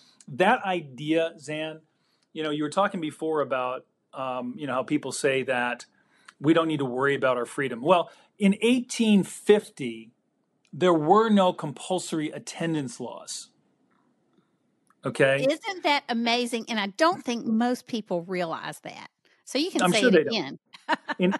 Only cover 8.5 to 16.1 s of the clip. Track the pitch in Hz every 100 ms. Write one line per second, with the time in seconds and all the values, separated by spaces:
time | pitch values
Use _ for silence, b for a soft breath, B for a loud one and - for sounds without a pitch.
8.5 | 202 226 254 247 - 220 202 - - -
9.5 | 214 - - 127 113 113 _ _ _ _
10.5 | _ _ 147 180 160 151 208 226 202 185
11.5 | 180 156 127 - 180 - 160 151 151 -
12.5 | - 165 156 131 - 120 - - - -
13.5 | _ _ _ _ _ _ _ _ _ _
14.5 | _ _ _ _ _ 135 120 135 135 262
15.5 | 311 427 370 320 285 -